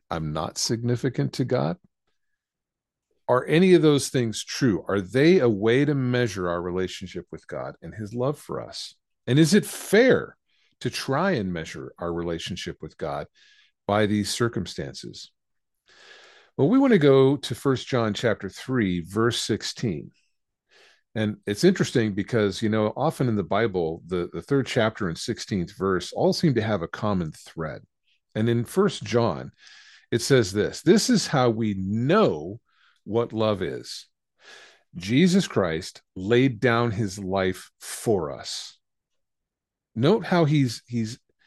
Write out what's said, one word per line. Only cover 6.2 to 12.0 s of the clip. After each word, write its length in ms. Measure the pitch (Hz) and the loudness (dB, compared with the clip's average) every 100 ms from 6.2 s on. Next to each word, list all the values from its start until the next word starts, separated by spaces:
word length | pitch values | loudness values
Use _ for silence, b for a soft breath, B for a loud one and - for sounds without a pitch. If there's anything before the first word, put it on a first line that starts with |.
| 123 98 90 | 0 -2 -4
our 100 | 87 | -4
relationship 640 | 90 90 92 - 90 92 - | -4 -4 -4 -6 -12 -12 -14
with 160 | - - | -16 -12
God 300 | 71 65 - | -10 -10 -12
and 140 | 85 | -16
his 180 | 98 104 | -14 -10
love 260 | 120 127 151 | -6 -4 -6
for 220 | - - | -8 -10
us? 360 | 58 - - - _ _ - | -10 -14 -16 -18 _ _ 2
And 120 | 135 | 4
is 160 | 160 | 6
it 100 | 196 | 4
fair 720 | - - - 202 262 90 - - _ _ _ - | 2 -6 0 4 6 4 0 -12 _ _ _ -8
to 100 | 123 | -8
try 400 | - - 135 196 | -6 -4 -2 0
and 200 | 151 95 | -2 -2
measure 420 | 85 80 80 65 | -6 -8 -12 -14
our 140 | - | -8